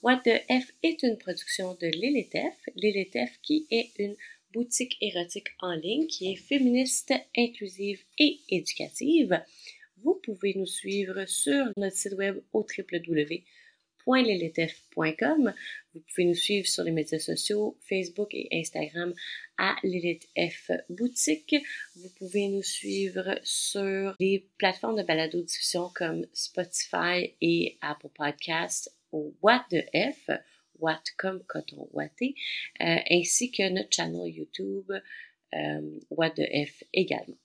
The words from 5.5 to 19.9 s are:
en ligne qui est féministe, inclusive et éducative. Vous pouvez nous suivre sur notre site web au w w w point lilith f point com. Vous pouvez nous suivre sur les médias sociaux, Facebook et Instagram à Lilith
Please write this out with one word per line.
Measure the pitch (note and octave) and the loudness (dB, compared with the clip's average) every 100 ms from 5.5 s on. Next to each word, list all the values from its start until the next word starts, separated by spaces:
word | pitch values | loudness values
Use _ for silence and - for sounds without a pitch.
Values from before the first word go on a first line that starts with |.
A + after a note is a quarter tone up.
| - | -8
en | F3+ E3 | -6 -4
ligne | E3 B3 D#4+ | -2 -2 -2
qui | - F#3+ | -2 -6
est | F#3+ | -6
féministe, | - C#4 B3+ B3 C4 - - C4 - - | -2 2 4 4 2 0 0 -2 0 0
inclusive | A#3+ A#3 G3+ F#3+ G3+ F#3+ _ - | 0 0 -12 -6 -6 -6 _ 4
et | D4 D4 - | 4 4 -2
éducative. | F#3 - - D3+ - C4+ E4 A3+ E3+ - - - - - _ | -2 -2 -6 -8 -2 4 4 6 2 0 -20 -20 -20 -20 _
Vous | A#3+ F#4+ | 0 0
pouvez | - G3 G3+ F#3+ | -2 -2 -2 0
nous | F#3 | -2
suivre | - G3 G3 F#3+ F#3+ F#3+ | -4 -2 -2 -2 -4 -4
sur | - - C#4+ B3+ G3+ | -2 2 2 2 0
notre | G3 F#3+ | -2 -2
site | G3+ | -4
web | G3 G3 G3 - | -2 -2 -2 -2
au | G#3+ | -2
w | G#3 - F#3+ E3+ | -2 -6 -4 -6
w | E3+ D#3+ D3 | 0 0 0
w | E3+ _ - - _ _ _ - | -4 _ -20 -20 _ _ _ 2
point | B3+ | 4
lilith | A#3+ F#3+ E3 E3 E3 | 4 2 0 0 -2
f | - _ | -2 _
point | - D#3+ | 0 0
com. | D#3+ B3 D#4 A#3 F#3+ - - - | 2 2 4 2 0 -12 -14 -16
Vous | E3 | -20
pouvez | _ - F3 | _ 2 4
nous | |
suivre | E3+ - G3+ F3+ | 4 2 2 2
sur | - | 0
les | E3+ | 0
médias | D#3+ D#3 D#3+ | 0 0 -2
sociaux, | - E3 - G#3 G#3+ - | -2 -2 0 0 0 -4
Facebook | - F#3+ F3+ F3 G#3 | -4 -2 -2 -4 -6
et | - - | -4 -4
Instagram | E3 D#3+ D#3 D3+ E3+ F3 F3 - - - - | -4 -4 -4 -6 -4 -6 -6 -12 -12 -12 0
à | F#3+ - | 2 2
Lilith | - | 0